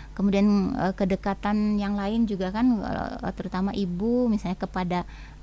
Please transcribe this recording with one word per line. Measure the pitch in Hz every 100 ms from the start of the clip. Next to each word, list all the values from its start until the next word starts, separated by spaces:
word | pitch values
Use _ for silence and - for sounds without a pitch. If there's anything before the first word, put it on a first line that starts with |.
| -
kemudian, | - 196 196 208 202 190 -
eh, | 180
kedekatan | 190 196 185 202 196 202 208 208 208
yang | 202 202
lain | 196 226 226
juga | 190 185
kan, | 208 254 226
eh, | - - - - -
terutama | - 180 185 196
ibu | - 196 175 220 247 247
misalnya | 208 175 185
kepada | 190 - 180 175 175 - - -